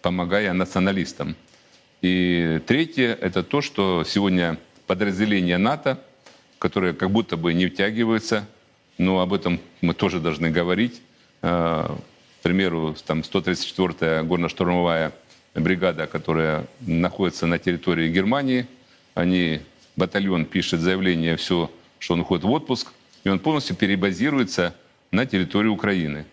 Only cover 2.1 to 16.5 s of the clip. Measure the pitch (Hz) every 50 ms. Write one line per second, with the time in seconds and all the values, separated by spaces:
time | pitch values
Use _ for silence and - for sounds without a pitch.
2.1 | 92 92 90 87 87 85 85 82 80 78 - - 120 147 165 160 - 135 127 117
3.1 | 113 - - 92 90 95 85 - - 147 139 - - - 98 95 90 85 78 -
4.1 | - 101 101 98 92 90 87 82 82 - - - _ - _ - 95 92 104 101
5.1 | 95 92 110 107 104 95 90 87 87 90 101 120 147 151 - 139 131 - - -
6.1 | _ _ _ - - - _ _ _ _ - 90 - 101 92 90 80 - 92 92
7.1 | 101 113 104 - 90 82 80 85 82 87 92 90 - - 98 104 110 113 117 113
8.1 | 113 110 107 - 113 104 101 - - _ _ _ _ _ _ _ _ - 87 92
9.1 | 95 92 92 90 101 95 - 90 87 82 - - - - - 85 82 - 107 92
10.1 | 90 87 78 82 76 73 85 82 78 87 87 90 90 98 117 120 - - - _
11.1 | _ _ _ _ _ _ - 87 85 85 82 82 82 78 78 - 76 - - -
12.1 | - _ _ _ - _ - 85 90 95 98 90 82 82 80 78 76 - - -
13.1 | 78 80 78 - - 95 80 90 90 - - - - - 92 90 80 - 85 80
14.1 | 80 80 80 80 90 87 85 82 - - 92 87 87 87 87 87 82 80 80 76
15.1 | - - - _ - - _ _ _ 82 78 82 95 87 95 92 85 76 78 76
16.1 | - 82 - - 80 80 80 78